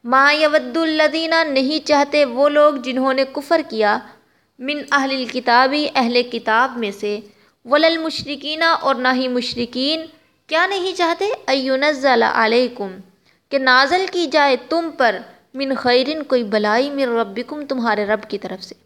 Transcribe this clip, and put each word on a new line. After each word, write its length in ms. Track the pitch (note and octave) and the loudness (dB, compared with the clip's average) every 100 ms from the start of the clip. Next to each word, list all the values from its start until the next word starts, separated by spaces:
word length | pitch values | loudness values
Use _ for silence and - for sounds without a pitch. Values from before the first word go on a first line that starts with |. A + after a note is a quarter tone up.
ما 280 | A#3+ C4 C#4 D4+ | 2 4 4 4
یود 380 | D4+ D4+ B3+ A#3+ | 2 2 0 -2
الذین، 560 | D#4+ D#4 D4+ D#4 E4 E4 D#4+ | 0 2 0 0 0 0 2
نہیں 400 | C4+ C4 D#4 D#4 | 0 0 -2 2
چاہتے 380 | C#4+ C#4+ D4 | 2 2 2
وہ 240 | C4+ A#3+ C#4+ | 0 2 2
لوگ 260 | D4 D4 | 4 2
جنہوں 400 | C#4 B3 B3+ C4+ | 2 -4 -2 0
نے 100 | C4 C4+ | 0 -2
کفر 280 | D4 C#4 E4 - | -6 -2 -2 -2
کیا، 280 | A3 G#3 A3+ - - _ _ _ _ | 0 0 0 -6 -20 _ _ _ _
من 200 | C4 D4 - | -8 -8 -2
اہل 180 | C#4+ C4+ | 0 0
الکتابی، 800 | C4+ A#3 B3+ B3 A#3+ C4 D4 D4+ | -4 -4 -4 2 4 4 2 0
اہل 280 | C#4 A#3 A#3+ | 0 0 0
کتاب 540 | A#3+ A#3 A3+ A3 C4 A#3+ | -2 -6 0 2 0 -2
میں 140 | G#3+ | -6
سے، 300 | G3+ G#3 G#3 - _ _ _ | -6 -6 -6 -10 _ _ _
وللمشرکین، 960 | A#3+ D4 E4 E4 D#4+ - C4+ D4 C#4+ D#4 | 0 2 2 2 -4 -6 -10 -10 -8 -2
اور 320 | E4 E4 C4+ | 0 2 0
نہ 140 | B3 B3+ | 0 0
ہی 140 | B3+ C4 | 0 -2
مشرکین، 800 | B3 A#3+ A#3+ A#3+ B3+ C4+ D#4+ D#4+ - _ _ - | -4 -4 -6 -6 -4 -2 -4 -6 -20 _ _ -4
کیا 200 | D#4 F#4 | 0 0
نہیں 260 | G4 F#4 | -2 -4
چاہتے، 320 | F4+ E4 E4+ G4 - - | 0 0 0 -2 -4 -2
ان 80 | |
ینزل 680 | C4+ C4 C4 D4 C#4+ C4+ A#3+ | 0 0 0 0 2 2 4
علیکم، 680 | A3 - A3 A#3 B3 A#3+ G3 F#3 - _ _ _ _ | 2 2 2 2 0 -4 -10 -12 -20 _ _ _ _
کہ 100 | C#4 | 0
نازل 480 | C4 B3+ C#4 F4+ F#4+ | 4 4 4 2 0
کی 140 | F4+ D#4+ | -4 0
جائے 300 | D4+ C#4+ B3+ - | 2 2 0 -2
تم 220 | E4 E4 D4 | -4 -4 0
پر، 180 | A#3+ F#3+ - - _ | 0 0 -12 -20 _
من 200 | C4 C4+ | -8 -4
خیرن، 480 | C4 B3+ B3 C4 D#4 | -2 2 2 0 -4
کوئی 220 | D4 B3+ | -2 -2
بلائی، 460 | G#3+ G#3+ G#3 A3 C#4+ | 0 0 2 0 0
من 120 | C#4 | -2
ربکم، 640 | B3+ A#3 A3 G3 B3 D4+ C#4+ | -2 -2 -2 -6 -10 -10 -6
تمہارے 400 | C4 A#3 G#3 G3+ | -4 -2 -2 0
رب 240 | G#3+ - | -2 -4
کی 80 | G3+ | -10
طرف 260 | - F#3 | -10 -12
سے۔ 100 | - - | -14 -20